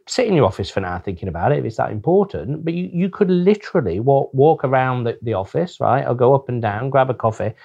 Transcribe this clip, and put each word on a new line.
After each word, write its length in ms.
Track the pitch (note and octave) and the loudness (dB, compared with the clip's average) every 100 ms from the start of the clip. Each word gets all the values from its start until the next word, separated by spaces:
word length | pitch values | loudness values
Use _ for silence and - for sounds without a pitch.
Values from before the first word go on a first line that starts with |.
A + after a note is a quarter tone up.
| - | -8
sit 200 | - A#3 | -2 2
in 80 | F3 | 4
your 100 | F#2+ | 4
office 240 | F#2 G2 | 2 -6
for 120 | - | -4
now 180 | F#2 F2+ | -4 -6
thinking 300 | - F2+ F#2+ | -8 -8 -8
about 220 | E2 G#2 | -4 0
it 60 | D3 | 0
if 60 | A#2+ | -2
it's 120 | - | -4
that 140 | - | -4
important, 720 | G#2+ D#3 F#3 G3 - F#2 D#3 | -4 0 0 0 -4 -8 -8
but 100 | E3 E3+ | -6 -6
you, 140 | F#3 | -4
you 160 | F3 F#3+ | -2 -2
could 200 | - G3 | 0 2
literally 720 | F3+ F3+ G#3 - F3 A#2 F2 | 2 2 2 0 -2 0 0
walk, 320 | B2+ C#3 - | 2 2 2
walk 300 | C3 D3 D3+ | 4 4 4
around 400 | C3 C3 C3 B2+ | 2 0 0 -2
the, 140 | A#2 - | -4 -6
the 100 | A#2 | -4
office, 460 | G2 G2 D3 F3 - | -4 -4 -4 -4 -2
right? 280 | G#2 B2+ C3+ | 0 0 0
Or 60 | B2 | 2
go 180 | B2 - | 4 4
up 120 | - | 2
and 140 | B2 | -4
down, 280 | A2+ G#2 C3+ | -4 -4 -2
grab 180 | C3+ C3 | 0 0
a 40 | A#2 | 0
coffee. 380 | A2+ - G#2 - | -2 -2 -6 -8